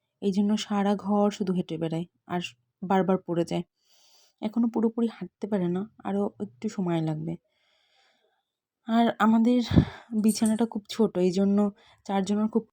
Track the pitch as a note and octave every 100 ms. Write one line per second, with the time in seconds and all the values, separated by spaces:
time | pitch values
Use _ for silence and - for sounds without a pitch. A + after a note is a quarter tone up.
0 | _ _ G3+ F#3 G3+ G#3+ - G3+ G3+ G3+
1 | G3+ G#3 G#3 G#3 F#3 F#3 E3+ D#3+ E3 D#3+
2 | F3 _ - F3 - - _ _ F3+ F#3+
3 | F#3 F#3 - E3+ E3+ F3 - _ _ _
4 | _ _ _ _ A3 A#3 A#3 A3+ A3+ A#3
5 | A#3 - F3+ - G#3 G#3 F3 F3+ G#3+ -
6 | G3 G3 G3+ - G#3 - A3 - F3+ E3
7 | D#3 D#3 D#3+ E3+ _ _ _ _ _ _
8 | _ _ _ _ _ _ _ _ - A3+
9 | A#3 - G#3+ A3+ A3+ B3 A#3 - - -
10 | - A3 G#3+ G#3 A3 A3 A#3 A3 - -
11 | G#3 F3+ F#3 F3+ G3 G3+ G#3 G3+ _ _
12 | - G3 F#3+ G#3 A3 A3+ -